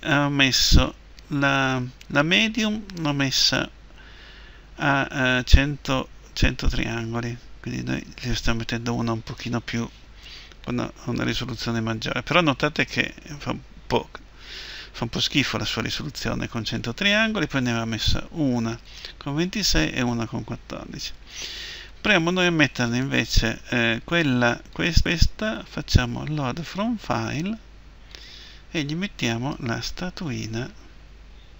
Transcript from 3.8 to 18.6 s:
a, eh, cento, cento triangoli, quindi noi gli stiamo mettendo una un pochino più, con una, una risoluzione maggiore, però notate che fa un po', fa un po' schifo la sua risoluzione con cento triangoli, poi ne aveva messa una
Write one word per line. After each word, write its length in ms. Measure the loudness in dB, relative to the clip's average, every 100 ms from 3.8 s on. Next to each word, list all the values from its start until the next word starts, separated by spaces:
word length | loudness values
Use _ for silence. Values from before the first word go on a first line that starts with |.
| -20 -20 -20 -20 -20 -18 -18 -20 -16 -2
a, 640 | 2 2 0 0 2 2
eh, 60 |
cento, 640 | 8 8 8 0 0 0 -2 -10 -10
cento 360 | 2 2 4 0
triangoli, 680 | 0 0 -2 -4 -4 -4 -6 -12 -12
quindi 240 | -8 -6
noi 200 | -4 -4 -6 -8
gli 140 | -4
stiamo 240 | 0 2 2
mettendo 360 | -2 -4 -2
una 180 | -2 0
un 100 | -2
pochino 380 | -6 -8 -4 -4
più, 280 | -4 -6 -6 -10 -20 -20 -16 -16 -18 -12
con 100 | -6
una, 180 | -4 -4 -8
una 180 | -6 -2
risoluzione 580 | -2 -2 -4 -6 -4 -2
maggiore, 420 | -2 -4 -4 -4
però 180 | 0 2
notate 440 | 4 2 0 0
che 300 | -2 0 -2 -4 -14 -8
fa 140 | -6
un 80 | -6 -8 -14 -2
po', 220 | -2 -2 -12 -16 -18 -14 -14 -12 -14 -12
fa 140 | -6
un 60 | -4
po' 100 | -2
schifo 380 | 0 2 2 0
la 60 |
sua 180 | -2 -2
risoluzione 640 | -2 -4 -6 -4 -4 -2 -4
con 160 | -4
cento 280 | -4 -4 -4
triangoli, 540 | 0 2 4 2 0 0
poi 160 | 0
ne 80 | 0
aveva 140 | 0
messa 420 | -2 0 2 2 0
una 480 | 0 2 2